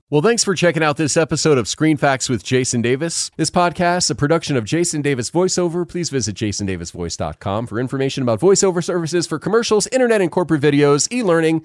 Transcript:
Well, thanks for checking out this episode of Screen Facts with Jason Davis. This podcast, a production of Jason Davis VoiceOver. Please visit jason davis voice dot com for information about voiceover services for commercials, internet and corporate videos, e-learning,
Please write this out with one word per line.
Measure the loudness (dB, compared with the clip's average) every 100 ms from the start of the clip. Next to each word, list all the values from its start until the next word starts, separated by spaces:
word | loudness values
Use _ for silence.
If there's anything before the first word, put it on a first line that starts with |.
| _
Well, | 0
thanks | 2 0
for | -2 0
checking | 0 2
out | 0 0
this | 0 0
episode | 0 0 2 2
of | 0
Screen | 0 0 2
Facts | 2 0 -2
with | -4
Jason | 0 0 0 0
Davis. | 0 0 -2 -6 -8 -4
This | -2
podcast, | 0 0 0 0 0 -2
a | 0
production | 0 0 0 -2
of |
Jason | 0 -2 0 -2
Davis | -2 -2 -2
VoiceOver. | 0 0 0 -2 -2 -4
Please | -4 -4
visit | -4 -4
jason | -4 -4 -2 -4
davis | -6 -8
voice | -8 -8 -6
dot | -8 -6
com | -6 -4 -4
for | -6
information | -4 -2 -4 -2
about | 0 2
voiceover | 4 4 2 0
services | -2 -4 -2 -2 -2
for | -4
commercials, | 0 0 2 0 2
internet | 2 2 2
and | 2
corporate | 0 0 2
videos, | 4 4 4 4 0
e-learning, | -2 2 2 2 0